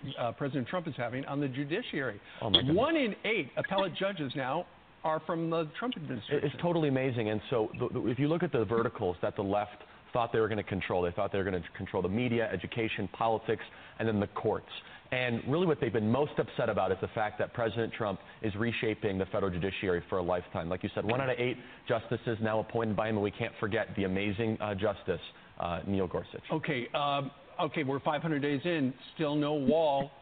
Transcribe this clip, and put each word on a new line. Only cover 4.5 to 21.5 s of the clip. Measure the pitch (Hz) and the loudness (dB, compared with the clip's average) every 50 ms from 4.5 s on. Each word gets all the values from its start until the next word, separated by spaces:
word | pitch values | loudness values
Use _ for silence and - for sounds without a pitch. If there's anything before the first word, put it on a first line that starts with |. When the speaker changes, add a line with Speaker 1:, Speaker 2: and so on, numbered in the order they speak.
| 139 170 180 - - - - - - - | -2 -2 -4 -6 -14 -20 -20 -20 -20 -4
Speaker 1:
are | - 165 156 156 | -2 0 0 0
from | - - 180 165 165 165 | 0 -2 -2 0 0 0
the | 165 165 165 151 - - | 0 0 0 -2 -6 -6
Trump | 226 254 247 | -4 -4 -4
administration. | - 151 131 131 113 104 - - 131 - | -4 -6 -6 -6 -6 -2 0 0 2 2
Speaker 2:
It, | 147 | 0
it's | - - | -2 0
totally | - 175 170 170 156 143 | 0 2 4 4 4 4
amazing. | 131 131 131 135 117 120 110 107 | 4 4 2 2 2 2 2 2
And | 110 107 - - | 0 0 0 0
so | 139 117 110 - - 120 | 2 2 2 2 0 -2
the, | 123 113 | -2 -2
the, | - 127 - 110 | 0 0 0 0
if | 123 120 | 2 2
you | 143 147 | 4 2
look | 165 170 | 4 2
at | 180 156 | 2 2
the | - 123 110 | 2 2 2
verticals | 95 117 113 117 120 - - 107 90 90 - | 4 2 2 2 2 0 0 0 0 0 0
that | - 104 - | -2 -2 0
the | - | 0
left | 101 98 98 104 107 - - - - - - - - - | 0 2 2 2 0 -2 -8 -18 -18 -20 -20 -20 -20 -4
thought | - 127 117 117 | 0 0 0 2
they | - 117 | 4 2
were | 110 101 | 4 4
gonna | 110 104 | 2 -2
control, | 95 - 101 92 85 - 110 90 | -2 0 -2 -2 0 2 2 2
they | 90 87 | 2 2
thought | 85 - 98 95 | 0 0 -2 0
they | - 98 | 0 0
were | 92 | 0
gonna | 98 92 90 80 - - | 2 0 -2 -4 -6 -8
control | - 98 92 - 98 | -8 -8 -2 -2 0
the | 90 107 | 0 2
media, | 95 117 123 123 117 117 113 - | 2 2 2 2 2 2 2 0
education, | - 90 - - - - 110 110 - - 104 92 - | -2 -4 -4 -4 -2 -2 -2 -2 -2 -4 -6 -6 -2
politics, | - 117 113 113 107 - - 110 - - - - - - - - - | 0 2 2 2 2 2 0 -2 -2 -2 -14 -16 -18 -20 -20 -6 -2
and | 113 | 0
then | 113 107 101 | 2 2 2
the | 104 | 0
courts. | - - - - 110 95 85 - - - - - - - - - - | 0 -2 0 2 2 2 0 -2 -8 -16 -16 -14 -16 -20 -20 -8 -4
And | 131 127 127 123 120 113 - 113 | -2 0 0 0 0 -2 0 0
really | 135 165 185 | 2 2 4
what | 170 151 - | 4 4 2
they've | 143 117 | 2 0
been | 98 117 107 107 | 2 2 4 4
most | 117 131 151 143 - | 4 4 2 2 0
upset | - 139 - - - 127 113 | -2 -2 -2 0 0 0 2
about | 90 98 95 92 | 2 2 2 2
is | 95 - | 2 0
the | 107 101 - | 0 -4 -2
fact | 113 107 104 - - | -2 -2 -2 0 -2
that | 98 92 - | -4 -2 0
President | - 117 113 - 117 113 95 - | 0 0 0 2 0 -2 -2 -2
Trump | - 113 101 95 - - - - - | -2 -2 -2 -2 -4 -8 -18 -12 -4
is | - 110 92 | -4 -4 0
reshaping | 101 113 117 113 - - 113 107 - - 107 95 | 0 0 0 0 0 0 0 0 0 0 0 0
the | 92 95 | 0 0
federal | 92 - 104 98 98 | 0 0 0 0 0
judiciary | 90 87 80 95 92 - - 95 90 87 82 - | 0 0 -2 -2 -2 0 0 2 2 0 0 0
for | - 95 | -2 0
a | |
lifetime. | 90 85 90 90 90 - - 98 82 85 | 2 2 0 0 -2 -4 -4 -4 -2 -2
Like | 92 90 | -4 -2
you | - 101 - | -4 -4 -2
said, | 107 98 | -2 0
one | 101 117 127 | 2 2 2
out | 135 131 | 2 0
of | 123 117 | 0 0
eight | 120 127 | 0 -2